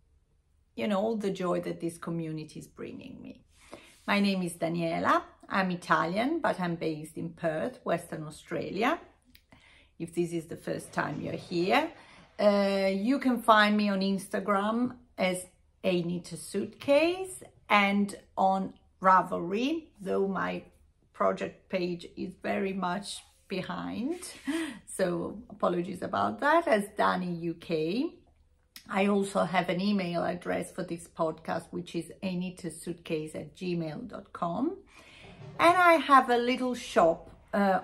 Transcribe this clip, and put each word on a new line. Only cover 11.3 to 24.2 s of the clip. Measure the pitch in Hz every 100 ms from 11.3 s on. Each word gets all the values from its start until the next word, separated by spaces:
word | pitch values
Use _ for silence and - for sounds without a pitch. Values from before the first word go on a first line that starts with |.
here. | 165 - 175 185 254 320 - - - - -
Uh, | 202 202 196 196 196
you | 196 220 277
can | 262 233
find | 226 214 208 208
me | 208
on | 196
Instagram | 196 190 - 202 202 196 214 226 247 - - -
as | 185 185 - _ _ _
A | 190 175
Knit | 170 175 -
a | 160
Suitcase | - 202 220 - - 285 330 370 370 - - _ -
and | 208 202 202 202 - - -
on | 190 190 190 - _ -
Ravelry, | 185 185 170 180 170 208 269 330 - -
though | 190 196 196
my | 180 180 180 - _ _ _ _
project | - 190 190 190 - -
page | 190 180 175 - -
is | 196 -
very | - 202 196
much | 190 180 196 - - - _ -
behind, | 185 185 175 175 196 262 359